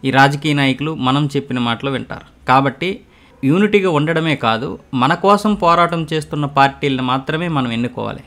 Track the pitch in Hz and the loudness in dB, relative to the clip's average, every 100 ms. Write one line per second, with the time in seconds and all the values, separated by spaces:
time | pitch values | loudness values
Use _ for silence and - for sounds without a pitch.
0 | 135 135 139 143 156 147 135 131 147 160 | 0 4 4 4 -2 2 2 0 -4 -2
1 | 127 139 147 143 139 127 120 117 135 131 | 0 2 0 -2 -4 -4 -2 -2 -4 -6
2 | 117 90 - _ - 127 139 120 175 - | -8 -14 -16 _ 2 4 4 -2 -6 -8
3 | - _ - - 135 165 208 202 190 151 | -12 _ -20 -4 0 2 4 2 2 0
4 | 151 160 160 139 120 113 131 - - 131 | 0 0 0 -2 -2 -2 -4 -10 -6 0
5 | 127 175 196 202 190 202 170 170 170 170 | 0 2 2 2 2 0 2 2 2 0
6 | 156 160 151 151 147 143 139 135 147 131 | -4 -6 -4 -4 -2 2 2 2 -4 -2
7 | 127 131 131 156 175 151 123 117 120 - | -2 -4 -4 -6 -2 -2 -2 -2 -4 -6
8 | 107 104 | -8 -10